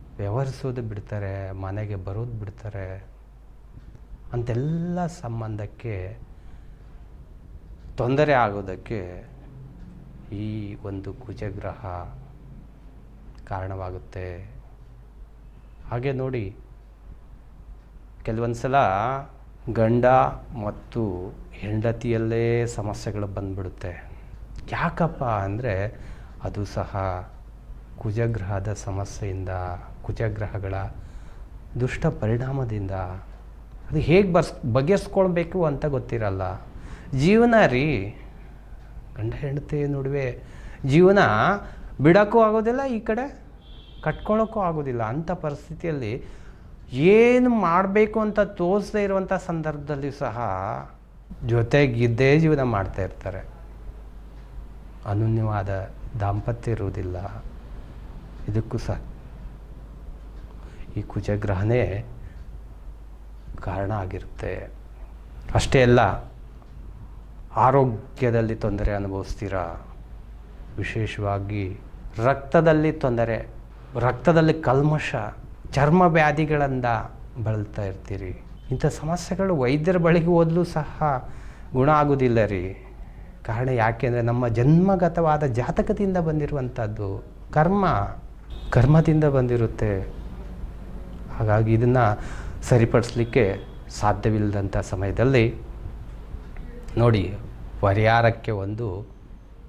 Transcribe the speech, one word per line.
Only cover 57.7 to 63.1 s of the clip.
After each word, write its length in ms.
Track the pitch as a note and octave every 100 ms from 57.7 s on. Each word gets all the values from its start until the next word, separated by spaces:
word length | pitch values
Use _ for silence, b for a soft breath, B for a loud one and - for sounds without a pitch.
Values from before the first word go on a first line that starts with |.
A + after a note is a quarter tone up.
| - - - - - - - -
ಇದಕ್ಕೂ 300 | G#2+ - A2+
ಸಹ 200 | - E2+ - - - - - - - - - - - - - - - - B B B G#2
ಈ 20 | G2+
ಕುಜಗ್ರಹನೇ 680 | G#2+ G2+ G#2 G2+ F#2 G#2+ B2 F#2 G2 - - B B B - - - - - -